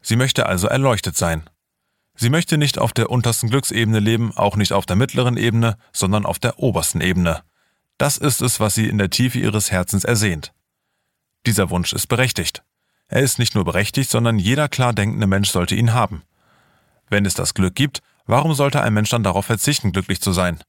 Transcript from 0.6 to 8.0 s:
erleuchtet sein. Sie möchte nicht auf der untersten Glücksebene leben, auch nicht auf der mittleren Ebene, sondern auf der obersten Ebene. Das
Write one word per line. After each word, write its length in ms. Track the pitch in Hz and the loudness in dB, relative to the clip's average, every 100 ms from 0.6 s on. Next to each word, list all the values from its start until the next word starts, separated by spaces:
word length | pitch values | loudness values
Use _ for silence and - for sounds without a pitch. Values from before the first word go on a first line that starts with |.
| 104 | 0
erleuchtet 480 | 131 135 107 - - | 2 2 2 -2 -2
sein. 340 | 87 80 78 _ _ _ _ _ _ - | -2 -2 -8 _ _ _ _ _ _ -2
Sie 140 | 117 | 0
möchte 280 | 156 170 156 | 0 2 0
nicht 200 | 147 - | 0 0
auf 160 | 117 | -2
der 160 | - 113 | 0 0
untersten 400 | 123 117 110 113 | 0 0 -2 0
Glücksebene 500 | 135 - 101 110 110 | -2 0 -2 2 2
leben, 360 | 104 113 113 - | 2 2 0 0
auch 200 | 101 104 | 0 2
nicht 180 | 101 | 0
auf 120 | 98 - | 0 0
der 100 | 92 | 0
mittleren 420 | 135 - 123 117 | 2 0 0 0
Ebene, 400 | 117 110 117 107 _ | 0 2 0 -2 _
sondern 340 | - 95 104 101 | -4 0 0 -2
auf 120 | 90 | -2
der 220 | 120 - | -4 0
obersten 420 | 135 90 - 82 | -2 0 -2 0
Ebene. 400 | 85 175 82 82 _ _ _ _ _ | 0 2 0 -2 _ _ _ _ _
Das 200 | _ | _